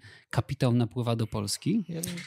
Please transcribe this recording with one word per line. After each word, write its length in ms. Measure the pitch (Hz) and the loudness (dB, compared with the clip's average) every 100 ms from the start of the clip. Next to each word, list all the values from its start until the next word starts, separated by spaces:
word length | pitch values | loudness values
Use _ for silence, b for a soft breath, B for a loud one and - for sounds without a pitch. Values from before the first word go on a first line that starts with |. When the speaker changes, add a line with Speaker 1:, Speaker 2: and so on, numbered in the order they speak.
| B B B | B B B
Speaker 1:
kapitał 420 | - - - 107 | -2 0 2 4
napływa 420 | 120 117 123 117 113 | 4 2 0 0 0
do 100 | 113 | -2
Polski? 580 | 110 101 - 143 220 175 | -2 -4 -2 0 0 0
Speaker 2:
Ja 120 | 165 | -6
bym 120 | 175 175 | -6 -8